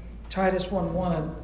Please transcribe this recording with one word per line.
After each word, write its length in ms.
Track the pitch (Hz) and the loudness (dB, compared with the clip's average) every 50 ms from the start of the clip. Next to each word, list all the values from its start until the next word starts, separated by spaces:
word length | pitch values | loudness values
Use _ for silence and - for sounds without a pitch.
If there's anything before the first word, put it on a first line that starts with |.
| - - - - - - | -14 -14 -14 -12 -10 -6
Titus 420 | - 185 190 190 190 180 - - | 0 2 4 4 4 2 0 0
one 220 | 202 190 175 165 165 | 0 0 0 0 0
one, 420 | 180 185 180 165 156 151 - - - | 0 2 2 2 2 0 -2 -4 -6